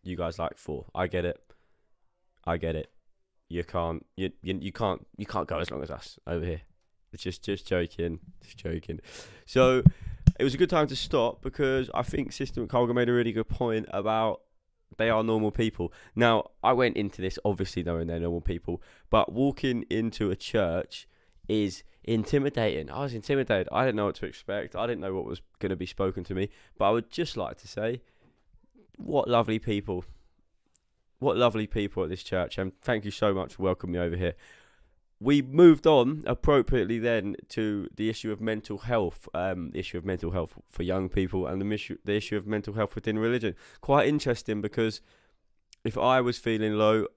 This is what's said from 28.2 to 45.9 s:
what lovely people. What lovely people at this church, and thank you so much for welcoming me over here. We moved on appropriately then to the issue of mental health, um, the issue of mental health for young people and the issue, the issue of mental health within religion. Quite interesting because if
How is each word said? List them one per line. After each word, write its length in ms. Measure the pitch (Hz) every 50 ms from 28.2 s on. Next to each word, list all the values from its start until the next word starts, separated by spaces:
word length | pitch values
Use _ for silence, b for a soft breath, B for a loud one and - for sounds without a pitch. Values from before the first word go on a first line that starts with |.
| b b b b b b _ - _ _ _ _ - _ _ -
what 300 | - - - 110 - -
lovely 320 | 120 117 117 107 110 113
people. 440 | - - 107 101 98 - 95 90 87 - - - _ _ _ _ _ _ _ _ _ _ _ _ _ _ _ _ _ _ _ _
What 180 | 127 135 92 104
lovely 300 | 123 120 110 110 107 -
people 360 | - 113 104 101 - - 92
at 60 | 78
this 120 | 92 92
church, 360 | - - - 92 87 - - -
and 160 | 95 95 -
thank 300 | _ _ - 123 107 104
you 60 | 104
so 220 | 98 - - 104 98
much 220 | 95 85 69 -
for 80 | - 95
welcoming 300 | 95 92 - - 92 85
me 60 | 87 87
over 100 | 87 82 90
here. 160 | 90 87 85 b b b b b b b b b b b b b _ _ _ _
We 200 | 104 123 143 143
moved 460 | 135 127 135 156 180 170 156 147 - 160
on 340 | 156 139 120 127 151 151 - -
appropriately 720 | 123 - - - 147 139 113 - 139 127 101 95 117 117
then 380 | 110 120 117 110 95 101 - - - _
to 380 | - - 110 107 104 101 92 - -
the 140 | - 107 110
issue 200 | 113 - - 110
of 100 | 107 101
mental 380 | 110 110 110 107 - - 107 98
health, 500 | - - 123 113 101 85 - - - - -
um, 380 | 82 90 95 92 92 85 73
the 80 | - 76
issue 180 | 90 - - 90
of 60 | 80
mental 280 | 95 92 87 - 82
health 240 | 90 92 82 - - - - _
for 140 | - - 87
young 240 | 90 92 95 95 90
people 400 | - 101 95 92 98 92 90 65
and 140 | 82 95
the 120 | 98 104 107
issue, 240 | 104 - - - - _
the 120 | - 101
issue 200 | 107 104 - 107
of 100 | 104 92
mental 280 | 104 107 107 101 - 101
health 200 | 113 107 101 -
within 240 | 110 - - 107 110
religion. 380 | 110 113 120 123 110 104 85 B B B B B
Quite 300 | - - 139 147 127 127
interesting 500 | 147 147 - 131 120 - - - 110 107
because 400 | 98 104 - - 113 110 107 - b b b b b b b b b _ _ _ _ _ - _ _
if 120 | -